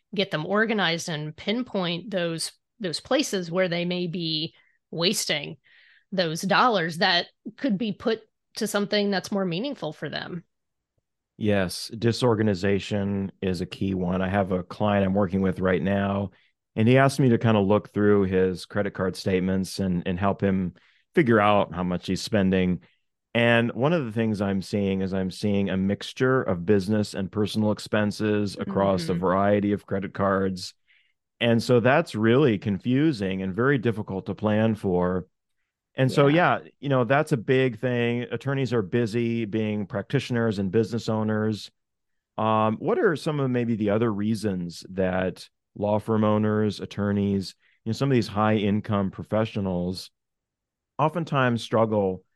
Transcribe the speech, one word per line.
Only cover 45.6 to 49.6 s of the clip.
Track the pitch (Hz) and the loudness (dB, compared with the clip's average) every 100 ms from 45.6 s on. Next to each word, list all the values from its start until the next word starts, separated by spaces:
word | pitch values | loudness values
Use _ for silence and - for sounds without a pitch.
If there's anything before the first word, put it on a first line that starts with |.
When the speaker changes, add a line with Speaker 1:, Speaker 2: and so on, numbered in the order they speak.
| _ - | _ -4
Speaker 2:
law | 101 104 | 0 0
firm | - 110 | 0 2
owners, | 107 107 107 107 107 95 | 4 2 2 2 0 -2
attorneys, | 95 - 101 101 101 98 92 - _ _ | -8 -4 0 0 0 0 -4 -12 _ _
you | 113 | -6
know, | |
some | 110 139 | -2 2
of | 127 | 2
these | 95 | 2
high | 101 107 110 | 2 2 2
income | 101 104 - 101 98 | 2 0 0 -2 -2
professionals | - 87 107 110 110 | -6 -4 -2 -2 -2